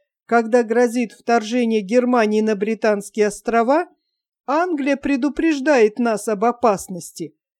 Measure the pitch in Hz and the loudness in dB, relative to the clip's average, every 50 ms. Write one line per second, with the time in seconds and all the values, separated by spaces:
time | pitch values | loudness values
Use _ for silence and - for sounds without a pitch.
0 | _ _ _ _ _ - 233 233 226 220 220 247 240 214 220 233 247 240 220 254 | _ _ _ _ _ -2 0 0 0 2 2 2 2 2 2 0 0 0 0 -2
1 | 240 208 - - _ - 233 233 220 214 233 254 240 226 226 214 196 185 233 247 | -4 -4 -6 -8 _ 0 0 0 0 0 -2 -2 0 0 0 -2 -2 0 0 0
2 | 247 247 247 247 220 214 214 214 214 220 220 196 208 214 226 208 - 220 208 202 | 2 2 2 2 2 2 0 0 0 0 -2 -2 -2 -4 -4 -2 0 0 0 -2
3 | 196 - - 226 208 208 202 - - - 220 233 233 233 277 320 359 349 _ _ | -4 -6 -2 -2 0 0 -2 -6 -6 -2 0 0 2 2 2 0 0 -4 _ _
4 | _ _ _ _ _ _ _ _ _ - 269 311 349 370 339 277 269 285 277 - | _ _ _ _ _ _ _ _ _ -4 -2 -2 0 -2 -2 -4 -2 -2 -2 -2
5 | - - 285 262 247 294 254 - 294 330 311 277 262 311 294 254 220 214 208 - | -2 -2 -2 0 -2 -2 -2 -2 0 0 0 0 0 2 4 4 4 2 2 0
6 | 240 233 220 202 - - 214 196 220 240 233 240 - 233 202 180 - - 190 170 | -2 -2 -2 -2 -4 -4 -4 0 0 -2 0 0 0 0 0 0 -4 -10 -14 -14
7 | - - - - 170 147 _ _ _ _ _ _ | -14 -16 -14 -14 -14 -14 _ _ _ _ _ _